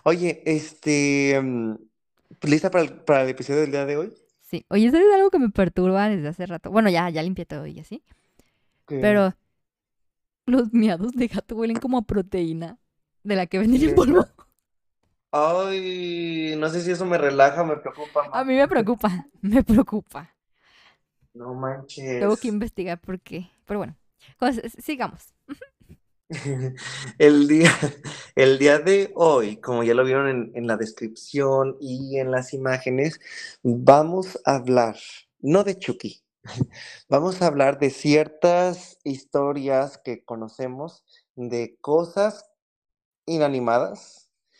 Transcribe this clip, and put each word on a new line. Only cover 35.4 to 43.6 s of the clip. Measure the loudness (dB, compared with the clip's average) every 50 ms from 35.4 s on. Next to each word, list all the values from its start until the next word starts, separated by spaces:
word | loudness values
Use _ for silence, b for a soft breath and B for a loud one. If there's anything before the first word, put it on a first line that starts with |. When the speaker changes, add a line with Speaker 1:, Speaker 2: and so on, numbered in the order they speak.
| -2 0 2 2 2
Speaker 1:
de | 0 -4 -6
Chucky, | -8 -10 -8 -8 -10 -14 -14 -16 _ _ _ _ _
<laughs> | -16 -8 -6 -6 -6 -8 -14 -20 -20 -20 -20 _ _
vamos | 0 0 0 0 -2 0
a | 0 0
hablar | 2 2 2 2 2 2
de | -2 -2
ciertas | -2 -2 0 2 4 4 2 0 -2 0 2 4 4 4 2 0 -2 -6 -12 -20 -20 _ _
historias | -10 -10 -10 -10 _ -2 -2 0 0 -2 -4 -4 0 0 0 0 -2 -6 _
que | _ -12 -12 -12 _
conocemos | -14 -14 -14 -14 -14 -12 -10 -10 -10 -10 -12 -14 -14 -16 _ _ b b b b b _
de | -14 -10 -6 -6 -6 -6 -8 -12 _
cosas | -4 0 0 0 0 0 -2 -2 -2 -2 -2 -8 -16 _ _ _ _ _ _ _ _ _ _ _ _ _ _ _ _
inanimadas | -6 -2 0 0 0 0 -2